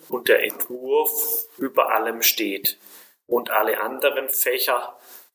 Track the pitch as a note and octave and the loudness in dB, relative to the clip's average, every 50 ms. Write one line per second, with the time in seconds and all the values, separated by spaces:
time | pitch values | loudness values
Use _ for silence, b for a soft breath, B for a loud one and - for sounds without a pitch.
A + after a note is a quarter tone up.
0 | - - - A#2+ - - A2+ - - - - - - - B2 B2+ B2+ C3 C#3 D3+ | -10 -8 -6 -4 2 2 4 4 2 0 -2 -6 -8 -8 -8 -8 -4 0 2 2
1 | D#3 D3+ - - - - - - - - - - - C3 - - B2+ - A2+ A2 | 2 2 0 -2 -2 -2 -2 -4 -4 -8 -8 -6 -6 0 2 2 2 4 2 0
2 | A2+ A2+ A2+ A2+ A#2 - - - A2 G2+ G2 G2 G2 - - B B B B B | 0 -2 -2 2 2 2 2 2 -2 -2 -4 -2 -2 -4 -4 B B B B B
3 | B B B B _ - - A#2+ A#2 - A2 A2 G#2+ A2+ A2 G#2 G2+ A#2 C3 C3 | B B B B _ -2 0 0 0 0 2 2 2 2 0 0 -2 -4 -2 0
4 | D3 C#3+ - C3 C3 - - - - B2+ B2+ C3 - - B2+ A#2+ - - - B | 0 2 2 0 -2 -2 -2 -2 0 0 0 0 0 0 0 0 -2 -6 -12 B
5 | B B B B B B B | B B B B B B B